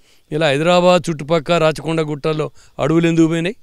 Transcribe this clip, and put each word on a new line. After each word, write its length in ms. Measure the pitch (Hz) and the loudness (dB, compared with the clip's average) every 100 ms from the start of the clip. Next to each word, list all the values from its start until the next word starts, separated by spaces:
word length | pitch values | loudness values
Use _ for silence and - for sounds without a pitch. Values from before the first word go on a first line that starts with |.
| _ _ _ | _ _ _
ఇలా 160 | 151 160 | -2 0
హైదరాబాద్ 640 | 139 160 180 180 180 165 | 2 2 4 4 2 0
చుట్టుపక్క 420 | 156 147 165 139 | -6 -2 -4 0
రాచకొండ 500 | 170 160 156 143 165 | 0 2 0 -4 -4
గుట్టల్లో 500 | 156 147 160 156 143 - - - | -4 -4 -4 -4 -6 -10 -20 -4
అడవులు 280 | 135 160 165 | 0 2 2
ఎందుకు 200 | 165 160 | 2 2
పోయినాయి? 280 | 165 170 220 | 0 -4 -8